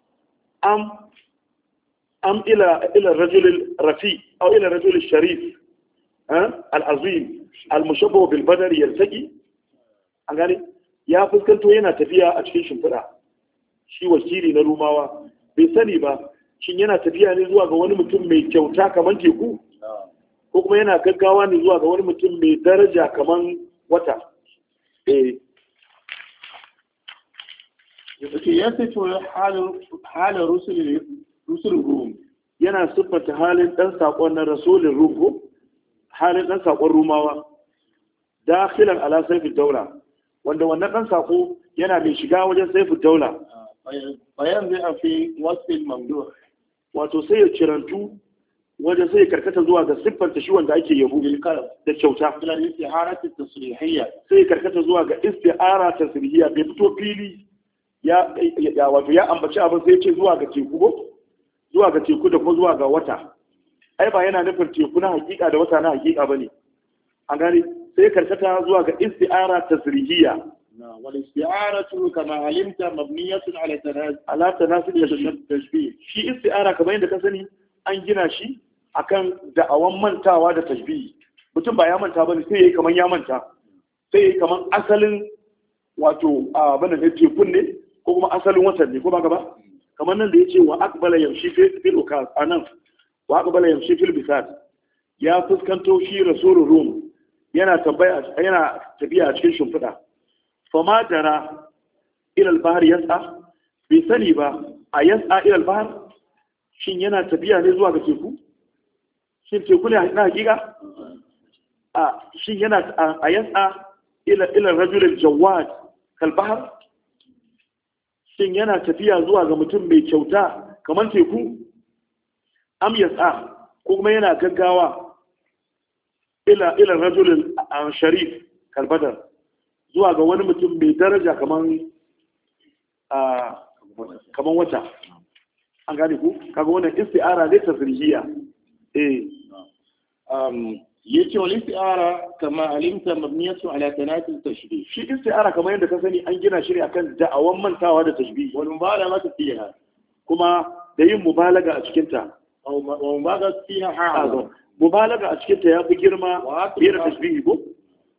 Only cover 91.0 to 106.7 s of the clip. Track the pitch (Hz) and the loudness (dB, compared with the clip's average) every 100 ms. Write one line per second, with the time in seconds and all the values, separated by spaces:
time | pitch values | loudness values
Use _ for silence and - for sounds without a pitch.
91 | 175 165 147 - 175 - 185 - 370 - | 0 2 0 -4 -6 2 2 4 -2 0
92 | - 147 131 - 147 170 - _ _ _ | -2 -6 -6 -4 -2 -4 -6 _ _ _
93 | _ _ - 156 180 175 170 151 - 165 | _ _ -2 0 2 2 2 2 0 0
94 | 180 151 131 143 - - _ _ _ _ | 0 -2 -2 -4 -4 -14 _ _ _ _
95 | _ - 156 180 180 190 - 190 185 185 | _ -6 0 0 0 -2 -2 -4 2 0
96 | - 196 185 156 180 175 147 160 139 - | 0 -2 0 2 4 6 6 4 4 -6
97 | - _ _ _ _ 160 190 175 233 - | -14 _ _ _ _ 0 2 2 0 2
98 | 180 156 131 143 190 180 147 - - - | 2 2 -6 -4 0 0 0 -4 -16 -12
99 | 143 175 151 143 170 165 131 156 120 - | -2 0 2 2 0 0 -4 -4 -6 -10
100 | _ _ _ _ _ _ _ 160 170 220 | _ _ _ _ _ _ _ -2 2 2
101 | - 165 156 151 156 156 - _ _ _ | 2 0 0 -2 -6 -18 -20 _ _ _
102 | _ _ _ - 190 165 170 175 165 170 | _ _ _ 2 4 4 2 4 4 4
103 | 170 175 - - _ _ _ _ - 320 | 2 -4 -4 -20 _ _ _ _ 2 2
104 | - 240 196 151 143 - - - _ 147 | 4 0 2 2 0 -4 -14 -18 _ 2
105 | 160 214 - 190 403 185 156 202 214 - | 4 4 2 2 4 2 2 -2 -4 -10
106 | - _ _ _ _ _ _ | -20 _ _ _ _ _ _